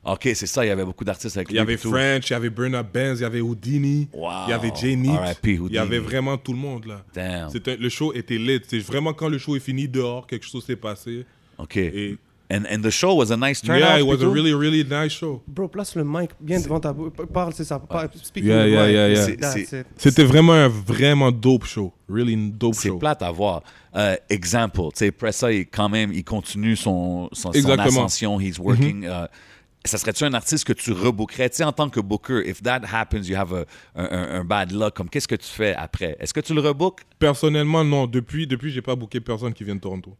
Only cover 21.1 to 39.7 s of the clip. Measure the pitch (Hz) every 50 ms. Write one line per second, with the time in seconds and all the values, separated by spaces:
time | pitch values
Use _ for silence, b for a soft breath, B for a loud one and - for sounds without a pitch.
21.1 | 147 143 139 127 123 117 110 131 131 120 - - - 113 101 90 _ _ _ -
22.1 | 95 113 120 120 113 110 107 104 104 107 117 117 110 - - 104 95 87 147 151
23.1 | 147 - - 87 85 82 101 101 90 80 b b b b b b b 95 104 101
24.1 | 92 - _ _ 104 101 85 85 92 120 117 101 - - 87 76 - - 110 101
25.1 | - _ 120 110 104 - 131 120 113 - - _ - 110 104 101 104 110 110 101
26.1 | 82 90 87 - 117 104 90 - - 101 104 113 113 107 - 110 95 90 87 90
27.1 | 90 90 90 - - - - 90 - 147 139 135 135 - - 135 131 127 120 95
28.1 | - - 113 104 104 98 98 95 85 92 90 98 123 117 139 147 101 101 98 87
29.1 | 92 87 85 - b b b b b b b b _ _ _ - - 107 - 110
30.1 | 101 - 151 147 131 117 - - 156 147 - - 123 - - 123 107 90 98 123
31.1 | 117 101 110 - - - 127 123 - - 160 151 135 - 151 135 123 120 101 95
32.1 | 104 104 - - 131 117 82 80 95 - 101 120 127 127 113 104 113 113 110 -
33.1 | - 107 98 90 95 95 98 85 92 90 82 B B B B B B 80 90 -
34.1 | 87 90 90 67 80 92 90 85 104 104 95 90 95 104 107 104 - - 92 87
35.1 | - 143 - - 123 101 - - - - 107 104 90 - 82 80 - - 95 82
36.1 | 73 - - 82 - 151 147 - 165 151 143 147 147 139 175 185 185 - - _
37.1 | _ _ 156 147 143 - - 151 151 151 147 151 160 160 156 147 143 143 131 120
38.1 | 117 127 117 - - 156 160 135 127 117 127 151 135 127 117 - 127 127 117 104
39.1 | - 123 110 - 117 104 120 120 117 - 104 101